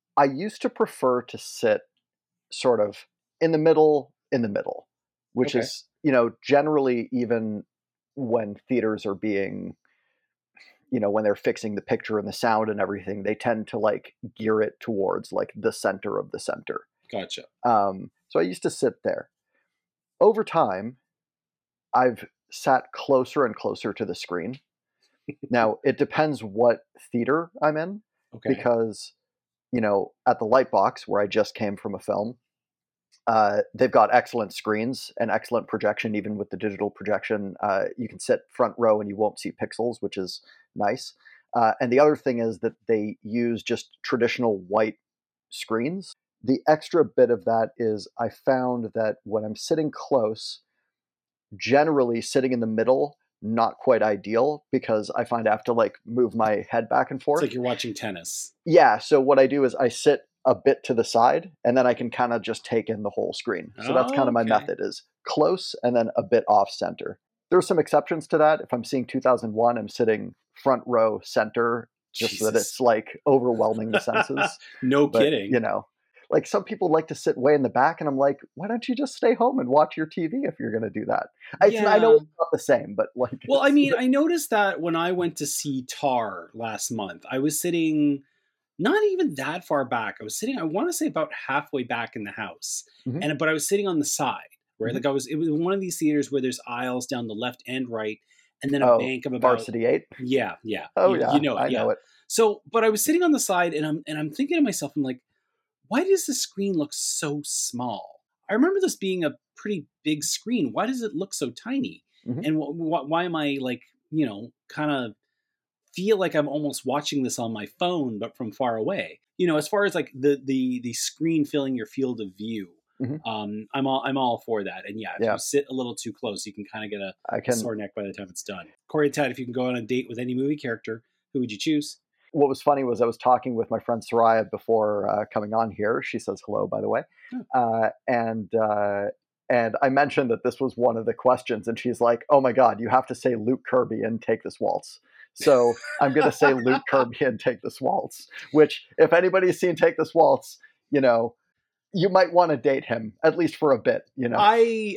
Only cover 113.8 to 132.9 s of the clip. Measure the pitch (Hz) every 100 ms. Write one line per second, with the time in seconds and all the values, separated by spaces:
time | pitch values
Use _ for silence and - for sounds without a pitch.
113.8 | _ _ _ 156 135 101 117 _ - -
114.8 | 151 139 120 - _ _ _ _ _ _
115.8 | _ - 190 208 180 156 147 147 147 -
116.8 | 131 139 147 143 127 123 117 110 101 -
117.8 | 175 175 131 107 113 - 117 - 127 113
118.8 | 110 190 95 - _ - 175 151 151 208
119.8 | 202 175 147 131 143 139 131 131 127 123
120.8 | 120 117 - - 160 160 143 151 135 127
121.8 | 110 - 131 113 101 92 110 110 92 _
122.8 | _ - 117 156 117 110 107 107 107 139
123.8 | 135 131 120 135 127 117 - 110 95 90
124.8 | 90 107 98 87 113 98 - 143 143 131
125.8 | 123 113 117 104 113 98 - 101 101 110
126.8 | 107 104 95 - - 110 113 120 117 107
127.8 | 101 - 101 90 95 87 - 95 82 _
128.8 | - 156 147 147 135 127 127 123 127 123
129.8 | 107 127 131 117 123 127 139 147 131 113
130.8 | - 117 _ _ _ 135 120 104 160 151
131.8 | 147 - _ _ _ 147 139 135 - 143
132.8 | 131